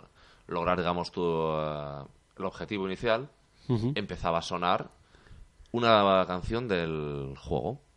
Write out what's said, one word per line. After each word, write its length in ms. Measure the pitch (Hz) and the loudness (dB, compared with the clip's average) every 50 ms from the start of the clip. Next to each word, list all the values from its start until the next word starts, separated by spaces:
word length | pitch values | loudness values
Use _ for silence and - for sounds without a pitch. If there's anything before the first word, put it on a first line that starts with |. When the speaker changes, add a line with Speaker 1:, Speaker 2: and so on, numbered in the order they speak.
| - - _ _ - - - _ _ - | -12 -14 _ _ -20 -20 -20 _ _ -8
Speaker 1:
lograr, 300 | 85 87 82 87 90 87 | -4 -2 0 2 2 2
digamos, 340 | 85 87 87 87 85 - - | 2 0 0 0 -2 -4 -4
tu, 100 | 92 87 | -2 0
eh, 840 | 85 82 80 80 80 78 78 78 76 76 76 73 71 71 71 69 - - _ _ _ _ | 0 0 0 0 0 0 -2 -2 -4 -4 -6 -8 -8 -10 -12 -14 -16 -20 _ _ _ _
el 80 | - 95 | -8 -8
objetivo 420 | 95 - - 85 - 107 98 95 | -8 -8 -8 -8 -6 -4 -4 -4
inicial, 420 | 95 95 - - 117 110 117 139 - _ _ _ _ _ _ - - | -4 -4 -2 0 2 2 0 0 -6 _ _ _ _ _ _ -4 -2
Speaker 2:
Ujú. 240 | 123 107 110 123 147 | -2 0 0 0 -2
Speaker 1:
empezaba 440 | - 101 - 90 78 87 87 82 82 | -2 -4 -6 -6 -4 -2 0 0 0
a 40 | 82 | 0
sonar 480 | - 87 87 87 90 98 117 - - - _ _ _ _ - - - - - - - _ - - - | -2 -4 -2 0 2 0 0 -2 -6 -16 _ _ _ _ -20 -20 -20 -20 -20 -20 -20 _ -20 -12 -6
una 540 | - 117 120 117 113 104 101 98 95 95 90 | -2 2 6 8 8 8 8 8 6 6 4
canción 400 | 85 90 90 85 - 113 117 127 | 2 0 -4 -4 -4 -4 -4 -2
del 680 | 117 95 87 85 82 80 78 76 73 73 71 69 67 69 - | 0 0 0 0 0 -2 -4 -4 -4 -4 -6 -6 -8 -10 -10
juego, 420 | - 73 78 67 60 90 131 147 _ _ _ | -8 -4 -4 -2 -2 -4 -6 -8 _ _ _